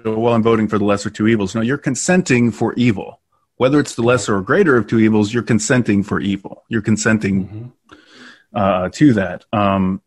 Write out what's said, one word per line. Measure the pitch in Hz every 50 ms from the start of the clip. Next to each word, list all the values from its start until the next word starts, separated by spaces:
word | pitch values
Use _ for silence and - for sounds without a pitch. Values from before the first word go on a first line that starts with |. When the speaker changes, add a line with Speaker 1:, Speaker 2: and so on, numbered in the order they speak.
| 117
Speaker 1:
"Well, | 110 110 110 117 120 117
I'm | 113
voting | 107 117 113 110 110 104
for | -
the | 101 101
lesser | 104 101 101 - -
two | - - 107
evils." | 110 117 107 101 95 -
No, | 113
you're | 113 117 139
consenting | 147 - 151 123 - - - 185 185 180 - 135 120 120 117 110
for | - 117 110 -
evil. | - 120 123 101 95 - - - - _ _ _ _ _ _ _
Whether | - 120 131 147 147
it's | 139 - -
the | - 117
lesser | 120 123 123 - - 107
or | 98
greater | 92 107 135 196 202 160 127
of | 120 104
two | - 120 113
evils, | 110 110 110 107 107 104 120
you're | 120 107
consenting | - 120 101 - - 139 127 117 - 104 101
for | 98 - 95 87
evil. | - 101 98 95 - - - - _ -
You're | 117 110
consenting, | - - 107 107 - 113 110 107 - 98 95 95 92 92 101 107 120 123 - _ _ _
Speaker 2:
Mm-hmm. | - - _ _ - - - - - _ _ _ -
Speaker 1:
uh, | 110 98 95 92 92 92 92 -
to | - 151 147 113
that. | 101 95 90 90 - _ _
Um, | - 104 104 98 98 98 95 92 95 95 -